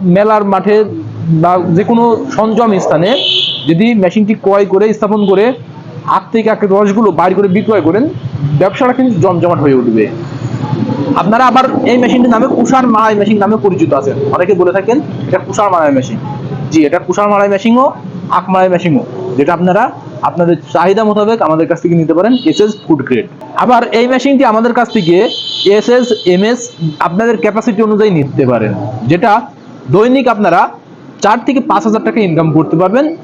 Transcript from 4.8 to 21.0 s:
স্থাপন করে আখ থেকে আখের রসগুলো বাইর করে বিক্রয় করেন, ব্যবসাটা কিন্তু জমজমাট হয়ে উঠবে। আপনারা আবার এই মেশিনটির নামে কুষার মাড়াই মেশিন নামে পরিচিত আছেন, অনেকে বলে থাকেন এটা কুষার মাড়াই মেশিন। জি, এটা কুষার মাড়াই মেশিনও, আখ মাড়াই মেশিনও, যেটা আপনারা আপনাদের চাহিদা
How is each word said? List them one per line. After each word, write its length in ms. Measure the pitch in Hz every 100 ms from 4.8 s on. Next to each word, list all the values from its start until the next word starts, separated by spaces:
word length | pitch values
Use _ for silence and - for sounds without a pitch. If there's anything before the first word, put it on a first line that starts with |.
| 214 214
স্থাপন 240 | 214 214 202
করে 160 | 190 226 262 - - - - - 156
আখ 60 | 185
থেকে 140 | 226 214
আখের 160 | 214 202 196
রসগুলো 340 | 208 196 214 151
বাইর 140 | 180 185
করে 100 | 202 180
বিক্রয় 280 | 214 214 156
করেন, 160 | 190 311 370 - - 143 147
ব্যবসাটা 320 | 185 - 247 254
কিন্তু 160 | 254 190
জমজমাট 360 | 185 175 175 165
হয়ে 120 | 143 131
উঠবে। 240 | 120 110 104 - - - - - - - - - - -
আপনারা 220 | 170 226 254
আবার 140 | 240 262 269 240
এই 60 | 247
মেশিনটির 300 | 240 247 240 226
নামে 120 | 254 285
কুষার 300 | 240 262 254
মাড়াই 220 | 220 220 208
মেশিন 180 | 202 214
নামে 120 | 196 214 196
পরিচিত 260 | 165 156 143
আছেন, 180 | 135 120 143 143
অনেকে 180 | 180 190
বলে 100 | 180 185
থাকেন 200 | 190 254 - - -
এটা 120 | 185 -
কুষার 240 | - 208
মাড়াই 180 | 180 151 135
মেশিন। 200 | 127 - - - - - -
জি, 80 | - 147
এটা 120 | 170 175
কুষার 220 | 180 208
মাড়াই 180 | 202 202
মেশিনও, 320 | 196 220 240 277 - - - - 180
আখ 80 | 185
মাড়াই 160 | 185 185
মেশিনও, 300 | 180 175 135 - 131 - 127
যেটা 140 | 143 170
আপনারা 260 | 180 185 247 - - - -
আপনাদের 280 | 160 170 165 -
চাহিদা 300 | 165 175 196